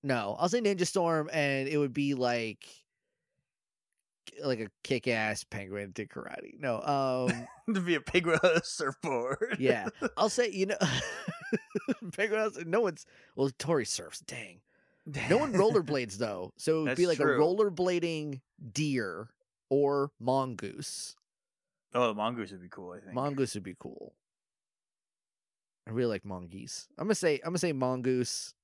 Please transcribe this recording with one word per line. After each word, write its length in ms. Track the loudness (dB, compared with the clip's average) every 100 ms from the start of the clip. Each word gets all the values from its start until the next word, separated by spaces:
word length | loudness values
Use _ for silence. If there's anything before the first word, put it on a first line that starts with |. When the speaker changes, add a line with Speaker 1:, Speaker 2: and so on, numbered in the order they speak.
Speaker 1:
No, 340 | 2 0 0 0
I'll 100 | 2
say 120 | 2
Ninja 260 | 2 2 0
Storm, 440 | 2 2 2 0
and 360 | 0 2 2 0
it 100 | 2
would 160 | 0
be 200 | 0 0
like, 520 | 2 2 2 -2 -8 -16 -20 _ _ _ _ _ _ _ _ _ _ _ _ _ _ -20 -8
like 180 | -2 -2
a 80 | -4 _
kick-ass 640 | -2 0 2 2 2 -2
penguin 480 | -6 -10 -8 -8 -8
did 160 | -8 -10
karate. 480 | -8 -10 -12 -14 -8
No, 220 | -2 -2
um, 640 | 0 0 2 0 0 -2 -6 -12 -4
Speaker 2:
<laughs> 60 |
To 60 | -2
be 140 | 0
a 60 | 0
penguin 380 | 2 0 4 4
on 140 | 6 4
a 80 |
surfboard. 920 | 0 -4 -4 -4 -2 -2 -2 -2 -2 0
Speaker 1:
yeah. 300 | 0 0 -6 -6
Speaker 2:
<laughs> 140 | -6 0
Speaker 1:
I'll 100 | 0
say, 220 | 2 -2
you 160 | 0 -2
know, 100 | 2 0 0 -4 -8 -10 -10
<laughs> 680 | -4 -4 -4 -8 -4 -4 -6
penguin 280 | -2 0 0
on 120 | 0 -4
a, 40 |
no 160 | -2 2
one's, 240 | 2 -2 -14 -20 -18 0
well, 140 | 0 0
Tori 280 | 0 0 0
surfs, 340 | -4 -8 -14
dang. 400 | -12 -12 -12 -18 _ _ _ _ -12 -6 2
No 80 | 4
one 140 | 4
Speaker 2:
<laughs> 20 |
Speaker 1:
rollerblades, 640 | 6 6 6 2 -2 -2 -2
though, 340 | -4 -4 -8 -4
so 220 | 0 2
it 20 |
would 120 | 2 2
be 100 | 4
Speaker 2:
That's 120 | 4
Speaker 1:
like 80 | 4
Speaker 2:
true. 160 | 6
Speaker 1:
a 40 | 6
rollerblading 920 | 6 2 4 2 2 0 -2 -4 -8 _ _ -8
deer 560 | 0 2 2 -2 -6 -12 _ _ _ _
or 400 | 4 4 4 0 _
mongoose. 960 | 0 2 2 -4 -8 -8 -10 -10 -12 -14 _ _ _ _ _ _ _
Speaker 2:
Oh, 140 | 2 2
the 60 |
mongoose 360 | 2 -2 -2 -8
would 80 | -10
be 60 | -16
cool, 240 | -14 -12
I 80 | -14
think. 140 | -8
Speaker 1:
Mongoose 400 | -4 -2 0 -2
would 80 | -2
be 140 | -10 -12
cool. 360 | -14 -14 -16 _ _ _ _ _ _ _ _ _ _ _ _ _ _ _ _ _ -6
I 40 |
really 200 | 0 0
like 140 | 0 -4
mongoose. 640 | -10 -12 -16 -12 -12 -14 -8
I'm 80 | -2
gonna 80 |
say, 200 | 2 2 2
I'm 140 | 0
gonna 80 | -2
say 140 | 0
mongoose. 840 | 0 0 0 2 2 0 -4 -10 _